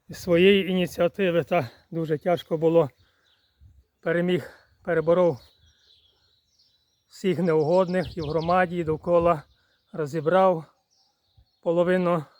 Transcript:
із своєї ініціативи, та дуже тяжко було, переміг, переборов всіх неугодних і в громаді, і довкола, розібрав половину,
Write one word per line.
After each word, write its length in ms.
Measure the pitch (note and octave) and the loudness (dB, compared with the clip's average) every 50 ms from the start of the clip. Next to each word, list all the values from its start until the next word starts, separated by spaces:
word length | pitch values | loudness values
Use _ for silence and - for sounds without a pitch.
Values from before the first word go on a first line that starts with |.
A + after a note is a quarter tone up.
| _ | _
із 100 | - D#3 | -18 -18
своєї 500 | - - F#3 E3+ E3+ F#3 G3 G3+ G3 E3+ | -10 -2 0 2 4 6 6 4 4 0
ініціативи, 760 | F3+ F#3 F#3 F3+ - - F#3+ F3 E3+ - - G3 F3 E3+ E3+ C#3+ | -2 -2 -2 -2 -2 -2 -2 -2 -2 -2 -2 -2 0 0 -2 -2
та 260 | - F3 E3+ B2+ - - _ _ _ | -2 -2 -2 -2 -4 -10 _ _ _
дуже 260 | E3+ E3 E3 D3+ D#3 | -8 -6 -4 -4 -6
тяжко 400 | C#3+ - F3+ F3 E3 - - F3 | -4 -2 -2 -2 -2 -4 -6 -4
було, 320 | D3+ E3 D#3+ E3 E3 D3+ C3 - _ _ _ _ _ _ _ _ _ _ _ _ _ - - _ _ _ _ _ _ | -2 0 2 4 2 2 0 -4 _ _ _ _ _ _ _ _ _ _ _ _ _ -20 -20 _ _ _ _ _ _
переміг, 500 | - E3+ E3 F3 F3 F3+ F3+ D3 - - - - _ _ _ _ - | -4 -2 -2 0 0 0 -2 -2 -4 -8 -16 -20 _ _ _ _ -6
переборов 560 | F3+ E3 E3 D#3 E3 E3+ F3+ F3+ E3+ C3 - - _ _ _ _ _ _ _ _ _ _ _ _ _ _ _ _ _ _ _ _ _ _ _ _ _ _ _ _ _ _ _ _ _ | -4 -2 0 0 2 2 4 2 2 0 -2 -8 _ _ _ _ _ _ _ _ _ _ _ _ _ _ _ _ _ _ _ _ _ _ _ _ _ _ _ _ _ _ _ _ _
всіх 300 | - - - F#3 E3 D3+ | -14 -6 -4 -2 -2 0
неугодних 800 | F#3 E3+ D#3 D#3+ D3 D#3 F3+ F#3 F#3+ E3+ F3+ F#3 - - - | 0 0 2 2 2 2 2 2 0 0 -2 -4 -4 -6 -8
і 40 | E3+ | -8
в 40 | D3+ | -6
громаді, 520 | C#3+ D#3+ D#3 D#3+ E3+ F3+ F#3 F#3 E3 F3 | -6 -4 -4 -2 0 2 2 2 0 -2
і 60 | F3 D#3+ | -6 -4
довкола, 600 | D#3 D#3 - - F3 F3 E3+ E3+ E3+ E3+ C#3+ - _ _ _ _ _ _ _ _ _ | -4 -6 -4 -2 0 2 4 4 2 2 0 -4 _ _ _ _ _ _ _ _ _
розібрав 760 | - E3 D#3 C3+ D3+ D#3+ C#3+ D#3+ F3+ F#3 F#3+ F#3 F3 D#3+ D3 - _ _ _ _ _ _ _ _ _ _ _ _ _ _ _ _ _ _ | -10 -8 -8 -6 -6 -4 -2 2 4 4 4 4 2 0 -6 -14 _ _ _ _ _ _ _ _ _ _ _ _ _ _ _ _ _ _
половину, 640 | - F3 E3 F3 F3 F3+ F#3 F#3 F3+ E3+ F3 D#3+ C#3 - _ | -4 -2 0 0 2 2 2 2 2 0 0 -2 -4 -8 _